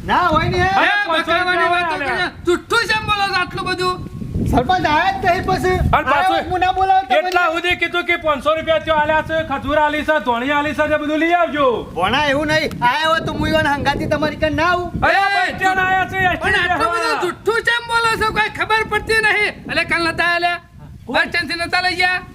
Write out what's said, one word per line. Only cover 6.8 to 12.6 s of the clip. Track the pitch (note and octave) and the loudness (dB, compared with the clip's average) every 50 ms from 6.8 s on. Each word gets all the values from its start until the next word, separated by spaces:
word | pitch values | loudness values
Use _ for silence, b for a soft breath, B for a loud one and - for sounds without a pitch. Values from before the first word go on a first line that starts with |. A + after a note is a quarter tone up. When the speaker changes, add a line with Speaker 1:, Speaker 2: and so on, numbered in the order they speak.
| F#4+ F#4+ F#4+ F#4+ F#4+ F#4+ | 2 4 4 2 2 2
Speaker 1:
તમને. | F#4+ D#4 | 0 0
Speaker 3:
એટલા | F4+ F#4 F#4 F4+ F4+ D#4+ | 2 2 0 2 2 2
સુધી | D#4+ E4+ E4+ F4+ F4 | 0 0 0 0 0
કીધું | - E4+ E4+ F4 F4 F4 | 0 -2 -2 -2 -2 0
કે | F4 E4+ | 0 -2
પાંચસો | E4+ - D#4 D4 C4 C4 D4 D#4+ | 0 0 0 -2 0 2 0 0
રૂપિયા | D#4+ C#4 D#4+ D#4+ D4+ D#4 | 0 2 0 0 0 2
ત્યાં | D#4+ D#4+ D4+ | 2 2 2
આલ્યા | D4+ D4+ D#4 D#4 | 2 2 2 0
છે, | D#4 D#4+ D#4+ D#4+ D#4+ D#4+ | 0 0 -2 -4 -2 -2
ખજૂર | C#4+ B3 G3+ C4+ D4 D#4 | -6 -6 -2 0 2 2
આલી | D4+ D4 D4 D4+ C#4+ D4+ | 2 2 0 -2 0 0
છે, | D#4 D4+ - | 0 0 2
ધોણી | B3+ A#3+ A#3 B3 C#4 | 0 -2 0 0 0
આલી | D4 D4 D4 D4+ C4 | 0 0 0 -2 0
છે, | C#4 D4+ D4 | 0 0 0
તે | D4+ D4+ | 0 -2
બધું | D4+ D4 D#4 D4+ | 0 -2 0 0
લઈ | D#4+ E4 | 2 2
આવજો. | F4 F4 E4+ D4+ B3 D4+ C#4 B3+ A3+ F#3 D#3 - - | 4 2 2 0 2 2 2 2 2 0 -6 -8 -4
Speaker 1:
ભણા | D#3+ F3+ G3+ A#3 C#4+ D4+ | -2 0 2 2 2 2
એવું | D4 C4+ C#4+ D#4 D4 | 0 0 0 0 0
નહીં. | D#4 D#4 | 0 0